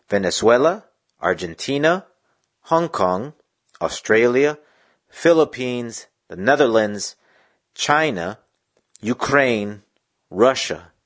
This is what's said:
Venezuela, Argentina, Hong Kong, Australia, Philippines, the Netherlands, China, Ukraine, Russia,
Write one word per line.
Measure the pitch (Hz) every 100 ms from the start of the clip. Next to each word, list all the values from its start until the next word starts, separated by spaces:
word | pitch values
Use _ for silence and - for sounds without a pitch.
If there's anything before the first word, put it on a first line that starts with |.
| -
Venezuela, | 101 92 - 107 120 151 202 - _ _ _
Argentina, | - 185 180 80 - 139 151 185 - _ _ _ _ _ -
Hong | 165 170
Kong, | - 92 92 135 - _ _ _ -
Australia, | 85 - - 110 120 123 147 147 _ _ _ _ _
Philippines, | - 165 165 147 127 127 123 120 110 - _ -
the | 85
Netherlands, | 104 143 135 113 107 104 - - _ _ _ _ _
China, | - - 147 156 98 85 107 _ _ _ _ _ -
Ukraine, | 107 123 - 139 131 113 104 104 _ _ _ _ _
Russia, | 92 123 131 - 80 - _